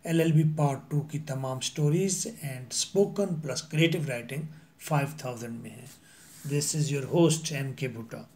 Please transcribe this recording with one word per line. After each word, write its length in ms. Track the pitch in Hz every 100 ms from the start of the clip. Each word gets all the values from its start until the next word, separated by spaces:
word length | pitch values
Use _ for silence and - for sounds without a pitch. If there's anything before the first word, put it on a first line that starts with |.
| -
एलएलबी 380 | 165 165 151
पार्ट 460 | 156 156 147 135 -
टू 100 | 147
की 180 | 143 143
तमाम 420 | 156 135 131 131
स्टोरीज 760 | - - 147 170 196 190 - -
and 380 | 143 127 127 -
spoken 460 | - 190 196 202 196
plus 300 | 156 143 127
creative 460 | - 151 165 170
writing 380 | 139 120 117 135 156 - - _
फ़ाइव 280 | - 147 139 -
थाउजेंड 360 | 127 120 117 117
में 100 | 113
है। 140 | - 123 - - - - - 143
This 280 | 143 147 156
is 160 | 147
your 240 | 139 127 175
host 360 | 170 - -
एम 200 | 143 135
के 160 | 127 131
भुट्टा। 420 | 113 113 117 113